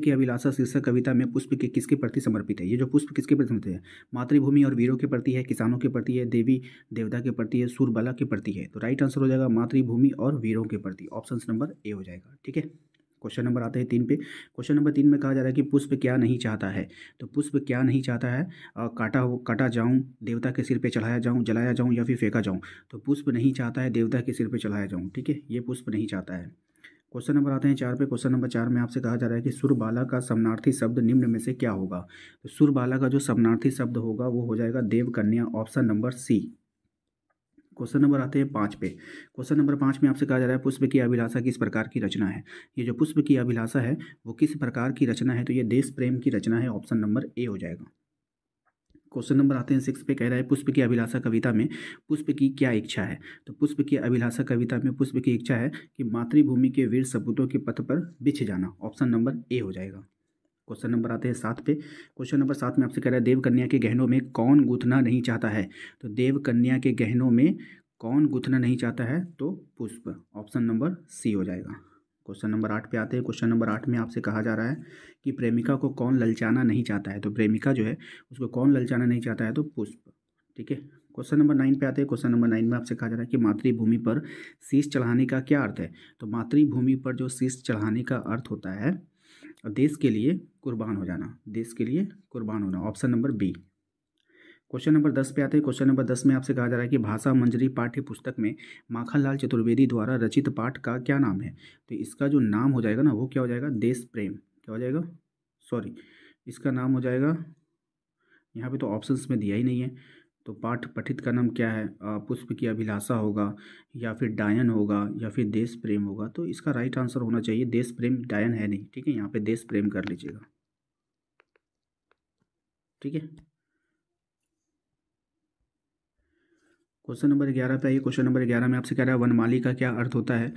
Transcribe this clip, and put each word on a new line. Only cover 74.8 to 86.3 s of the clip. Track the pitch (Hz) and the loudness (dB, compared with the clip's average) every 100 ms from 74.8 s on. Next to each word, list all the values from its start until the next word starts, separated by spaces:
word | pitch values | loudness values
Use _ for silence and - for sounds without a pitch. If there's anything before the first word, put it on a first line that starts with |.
| - - - _ | -10 -20 -20 _
कि | 135 | -6
प्रेमिका | - 120 120 117 135 | -2 0 0 0 0
को | 135 | -2
कौन | - 123 131 | -2 0 2
ललचाना | 113 113 113 123 | 2 2 0 2
नहीं | 120 107 | 2 2
चाहता | 113 101 98 | 0 -4 -4
है? | 98 | -6
तो | 104 | -4
प्रेमिका | 107 107 110 139 | 2 2 2 2
जो | 127 | 0
है | 107 151 - - _ | 0 -4 -10 -20 _
उसको | 127 117 | -10 -6
कौन | 123 139 | 2 4
ललचाना | 135 123 123 | 4 2 2
नहीं | 123 120 | 2 2
चाहता | 120 110 | -2 -4
है? | 113 | -2
तो | 139 | -2
पुष्प। | 147 - 104 - _ _ _ _ _ - | -4 -6 -8 -10 _ _ _ _ _ -12
ठीक | 110 | -8
है, | 135 143 - _ | -8 -10 -20 _
क्वेश्चन | - 127 147 | -14 0 4
नंबर | 147 | 6
नाइन | 135 135 135 | 6 4 2
पे | 135 | 2
आते | 131 | 0
हैं। | 139 | 0
क्वेश्चन | 117 123 | 0 2
नंबर | 120 117 | 4 4
नाइन | 113 | 4
में | 113 120 | 2 0
आपसे | 120 | -4
कहा | 120 113 | -6 -4
जा | |
रहा | 117 | -4
है | 120 | -2
कि | 131 | 2
मातृभूमि | 110 104 131 123 110 117 | 2 2 0 2 2 2
पर | 117 131 - - - - | 2 -2 -4 -12 -20 -20
शीश | - 139 147 | 0 0 2
चढ़ाने | 135 120 120 135 | 0 2 2 2
का | 131 | 0
क्या | 131 147 | 2 2
अर्थ | 110 - | 2 -4
है? | 85 - - - | -10 -12 -20 -14
तो | |
मातृभूमि | 110 | -8